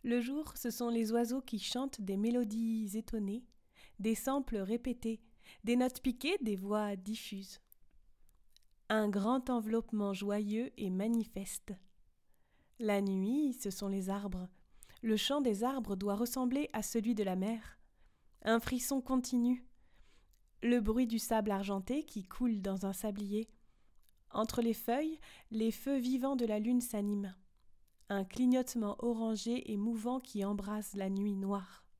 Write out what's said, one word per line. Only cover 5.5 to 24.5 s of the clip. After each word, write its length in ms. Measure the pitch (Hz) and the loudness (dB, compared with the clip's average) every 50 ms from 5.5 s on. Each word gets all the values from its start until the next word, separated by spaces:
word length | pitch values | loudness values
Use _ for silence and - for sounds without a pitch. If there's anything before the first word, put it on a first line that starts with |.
| - - - | -20 -8 0
des 100 | 208 240 | 2 4
notes 260 | 247 247 262 254 - - | 4 4 2 0 -2 -2
piquées, 360 | 262 240 - - 294 370 - | -2 -2 0 0 0 0 0
des 140 | 262 220 202 | 0 0 -2
voix 400 | 185 190 202 208 214 214 208 202 | -2 -2 -2 0 0 0 0 -4
diffuses. 680 | 190 185 202 214 226 - - 208 190 196 - - - _ _ - - - - - - - - - _ - - _ - - - - - - _ - _ _ _ | -6 -6 -6 -8 -8 -8 -10 -10 -10 -10 -12 -16 -20 _ _ -20 -20 -20 -20 -20 -20 -20 -20 -20 _ -20 -20 _ -20 -20 -20 -20 -20 -20 _ -20 _ _ _
Un 200 | 214 220 214 208 | 2 2 2 2
grand 420 | 196 202 190 220 254 262 247 254 | 2 2 2 4 2 2 2 0
enveloppement 600 | 254 240 214 220 220 226 226 233 - 208 208 202 196 | -2 0 0 0 0 0 0 0 -2 0 0 0 0
joyeux 580 | 185 202 202 202 208 214 202 208 220 240 269 - | -2 -2 0 0 0 0 0 0 0 -2 -2 -4
et 140 | - 214 190 | -4 -4 -2
manifeste. 840 | 185 185 202 226 233 233 214 - - 196 202 - - - - - 202 185 - - - - - - _ _ _ _ - _ _ _ _ _ _ _ - - | 0 0 2 2 2 0 0 -2 -6 -10 -8 -8 -10 -10 -10 -10 -14 -14 -14 -20 -20 -20 -20 -20 _ _ _ _ -20 _ _ _ _ _ _ _ -10 -2
La 220 | 240 214 202 202 | 2 2 4 4
nuit, 540 | 196 196 190 190 190 202 247 285 302 277 247 | 4 2 2 2 2 2 2 2 2 2 0
ce 160 | - - 202 | 0 -4 -6
sont 180 | 190 - 208 196 | -4 -2 -2 -2
les 220 | 196 196 190 190 | -2 -2 0 -2
arbres. 380 | 196 202 202 202 180 180 180 180 - - - _ - - - - - - - | -2 -2 -2 -4 -4 -6 -6 -8 -12 -18 -20 _ -20 -20 -20 -20 -18 -6 0
Le 140 | 226 220 | 2 2
chant 240 | 214 - - 269 294 | 4 4 2 2 4
des 240 | 277 247 208 196 226 | 4 4 2 2 2
arbres 320 | 247 269 269 220 - 202 | 0 0 0 -2 -2 -2
doit 180 | 185 196 202 202 | -2 0 0 0
ressembler 560 | 202 240 240 - 262 254 247 247 277 294 - - | 0 0 -2 0 0 0 2 2 2 0 0 -2
à 100 | 220 208 | -4 -4
celui 340 | - - 233 208 226 240 | 0 0 0 2 2 2
de 80 | 208 208 | 2 2
la 100 | 190 185 | 0 2
mer. 460 | 185 190 208 226 226 - - - _ - _ _ _ - - _ _ _ - - - - | 0 0 0 -2 -4 -6 -12 -18 _ -20 _ _ _ -20 -20 _ _ _ -20 -20 -6 2
Un 180 | 208 226 233 | 4 4 4
frisson 400 | 226 - 254 247 247 - 277 269 | 4 2 -2 -2 0 0 -2 -2
continu. 680 | 254 - 262 262 247 - - 247 233 240 254 247 - - - - - - - - - - - - _ _ - _ _ _ _ - - | 0 2 2 2 2 2 2 4 4 4 4 2 -2 -14 -20 -20 -20 -20 -20 -20 -20 -20 -20 -20 _ _ -20 _ _ _ _ -2 2
Le 180 | 233 240 247 | 4 4 4
bruit 280 | 208 208 220 240 254 226 | 4 4 4 4 2 2
du 100 | 226 226 | 2 -2
sable 320 | - - 233 220 208 214 | 0 2 2 2 2 2
argenté 540 | 202 196 202 196 202 196 185 - 247 294 - | 0 0 0 0 -2 -2 -2 -2 -2 -2 -2
qui 180 | - - 214 185 | -4 -8 -10 -8
coule 400 | - - - 247 247 226 208 185 | -8 -4 0 0 2 2 0 0
dans 240 | 196 190 190 196 | -2 -2 0 -2
un 60 | 196 190 | -2 -4
sablier. 560 | - - 214 202 202 208 196 202 208 226 - - - - - - _ _ - - - - - - _ _ - - | -2 -4 -4 -4 -4 -4 -2 -2 -2 -2 -4 -10 -20 -20 -20 -20 _ _ -20 -20 -20 -20 -20 -20 _ _ -6 -2
Entre 280 | - 220 220 | -2 -2 0